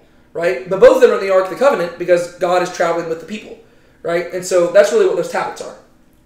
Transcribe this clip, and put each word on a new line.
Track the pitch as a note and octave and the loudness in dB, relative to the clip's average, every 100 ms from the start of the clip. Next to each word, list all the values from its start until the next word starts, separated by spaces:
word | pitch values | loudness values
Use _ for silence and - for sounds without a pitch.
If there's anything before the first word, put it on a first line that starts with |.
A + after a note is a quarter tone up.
| _ _ _ | _ _ _
right? | - F3 F3+ E3+ | -4 -2 -2 -4
But | F#3 | 4
both | B3 - | 4 6
of | |
them | A#3 | 4
are | - | 2
in | G3 | 0
the | |
Ark | F#3 | 0
of | F#3 | 0
the | F3 | 0
Covenant | C#4 G#3 E3+ - | 0 0 -2 -6
because | F3 F3 F3 - | 0 0 0 -4
God | F3 F3+ | -2 0
is | F3 | -2
traveling | - E3+ E3+ D#3+ | -2 -2 -2 -6
with | D#3+ | -8
the | - | -10
people, | G#3+ - - - _ _ _ | -14 -14 -20 -20 _ _ _
right? | D#3+ F3 E3+ | -6 -4 -4
And | F3+ | -8
so | F3 F#3 F3 | -2 2 4
that's | G3 G3+ | 4 4
really | A3 F#3+ | 4 2
what | - | 0
those | - | -4
tablets | F#3 - - | -4 -6 -8
are, | - - - _ _ _ | -14 -16 -20 _ _ _